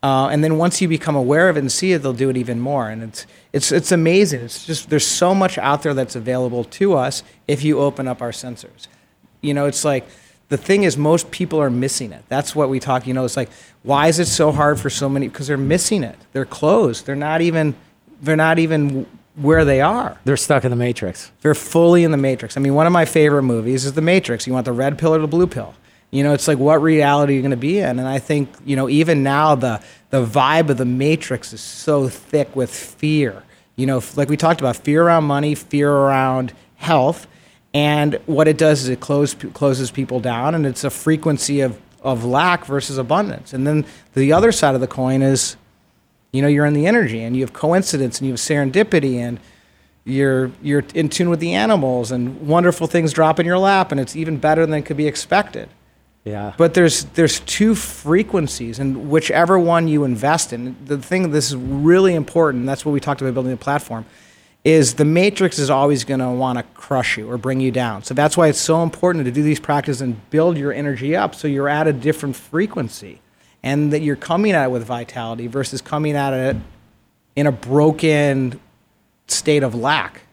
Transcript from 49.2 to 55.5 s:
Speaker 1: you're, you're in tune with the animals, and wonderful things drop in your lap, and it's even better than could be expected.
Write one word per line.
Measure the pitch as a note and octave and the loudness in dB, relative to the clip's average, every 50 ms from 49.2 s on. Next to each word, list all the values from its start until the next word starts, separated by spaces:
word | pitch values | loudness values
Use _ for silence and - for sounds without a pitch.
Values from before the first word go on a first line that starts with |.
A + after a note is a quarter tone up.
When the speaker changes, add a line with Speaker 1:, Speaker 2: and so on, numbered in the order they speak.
| A#2+ A#2+ A#2+ A#2+ - _ _ _ _ _ _ _ _ _ _ _ _ | -4 -6 -8 -10 -14 _ _ _ _ _ _ _ _ _ _ _ _
Speaker 1:
you're, | - C3 C3+ C#3 C3+ C3 C3 C3 B2+ B2+ - - | -4 -2 0 2 2 2 0 -2 -2 -6 -8 -4
you're | D3 C#3+ D3 C#3 - - | -2 -2 -2 -2 -2 -2
in | D#3+ D#3+ | -2 -2
tune | D3 - - F3+ F3 | -2 0 -2 0 0
with | E3+ D#3+ | 0 0
the | E3 E3+ F3 | -2 -2 -2
animals, | F#3+ G#3+ A3 G#3+ F#3 C#3 C3 B2+ B2 A#2+ A2 | 0 2 2 2 2 2 0 -2 -2 -4 -4
and | B2+ B2 A#2+ B2 C3+ - D#3 | -4 -4 -4 -4 -6 -8 -2
wonderful | D3 D#3 E3+ F3 F3 E3+ - E3 | 2 2 4 4 4 2 2 -4
things | D#3+ - E3+ E3 D#3 C3+ | 0 0 0 0 0 2
drop | D#3+ D#3+ D#3 D#3+ - | 2 2 2 4 2
in | E3+ | 0
your | E3+ F3+ F#3 | 0 2 2
lap, | F#3+ G3 G3 F#3+ F3+ - | 4 4 4 4 2 0
and | D3+ C#3 | -2 -4
it's | C3 - - | -4 -6 -6
even | D#3 D#3+ D#3+ D#3+ | -8 -6 -4 -4
better | C3+ A#2 D3+ D#3 D#3+ E3 | 0 2 2 4 4 2
than | D#3 D#3 D3+ | 0 0 -4
could | D3 - D#3 | -4 -4 -4
be | C#3 D3+ | -2 -2
expected. | D3+ C#3+ - - - F3 G3 G#3 - | -2 -2 -6 -4 0 0 0 0 -2